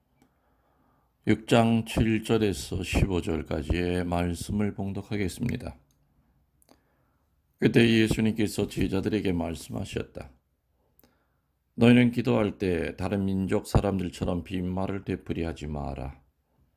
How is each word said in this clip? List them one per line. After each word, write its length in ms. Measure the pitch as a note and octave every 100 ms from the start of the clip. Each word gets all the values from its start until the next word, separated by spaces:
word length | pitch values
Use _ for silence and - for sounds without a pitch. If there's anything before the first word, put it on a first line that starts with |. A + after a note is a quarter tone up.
| _ _ _ _ _ _ _ _ _ _ _ _ -
육 200 | G#2+ -
장 380 | B2 A2+ A2+ A2+
칠 400 | - A2+ G#2+ A2
절에서 580 | A2+ G#2+ F2+ - F2+
십오 380 | F#2 - G2+ F2+
절까지의 800 | - D#2 D2 E2 D2 E2+ F2 F2+
말씀을 720 | F2 F2 F2 E2+ - G#2 G#2
봉독하겠습니다. 1040 | - G2 G2 - G#2 F#2 - - - - - _ _ _ _ _ _ _ _ _ _ _ _ _ _ _ _ _ -
그때 300 | A2 G#2+ A#2
예수님께서 800 | A2+ A2 - A2 G#2+ G2+ - G2+
제자들에게 640 | - F#2+ F#2+ G2 G#2 F#2+
말씀하셨다. 1000 | F2 E2 D#2+ - A2+ F#2+ - - - - _ _ _ _ _ _ _ _ _ _ _ _ _ _ -
"너희는 360 | A#2 A#2+ B2
기도할 460 | A#2+ A#2 A#2+ G#2 -
때 400 | F#2+ E2+ D#2 -
다른 260 | F2+ G2
민족 420 | G2 F#2+ F#2 G#2 -
사람들처럼 800 | - G2+ F#2+ F2+ - F#2+ F2+
빈말을 640 | - F#2 F2+ F#2 F#2+ G2 -
되풀이하지 640 | F#2 - E2+ E2 D#2 D2
마라. 540 | D2 C#2+ C#2 C2 C#2 _ _ _ _ _